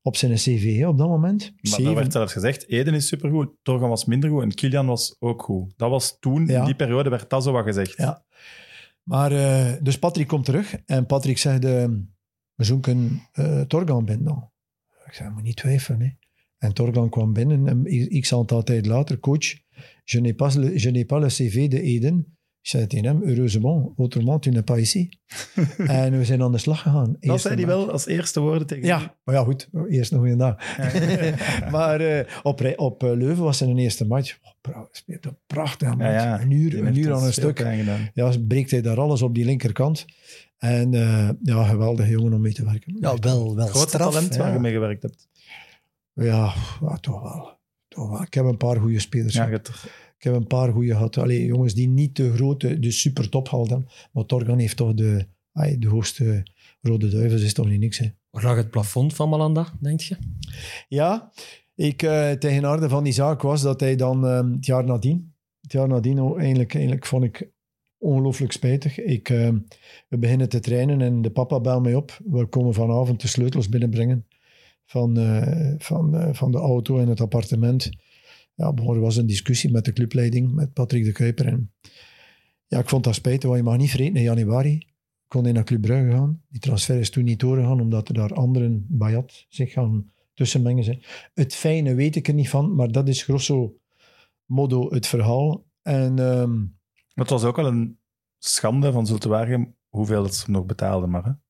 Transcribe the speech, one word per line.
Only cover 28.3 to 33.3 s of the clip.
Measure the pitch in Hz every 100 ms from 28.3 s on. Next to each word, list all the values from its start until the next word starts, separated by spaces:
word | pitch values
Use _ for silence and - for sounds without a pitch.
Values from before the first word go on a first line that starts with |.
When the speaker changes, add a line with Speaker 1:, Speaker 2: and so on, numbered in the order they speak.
| -
Speaker 2:
woorden | 147 160 147
tegen | 143 123
Speaker 1:
Ja, | 170
Speaker 2:
u? | 160 _
Speaker 1:
maar | - 135
ja, |
goed. | 123 135 - 170 180
Eerst | 135 117
een | 135
goede | 123 120
dag. | 127 107 - -
Speaker 2:
Ja. | 135 185 180 185 165 151 - 131 -
Speaker 1:
<laughs> |
Maar, | 156 160 151
eh, | 160 151 123 -
op | 143 139
Rij-, | 127 -
op, | 135 -
eh, | 127
Leuven | 120 131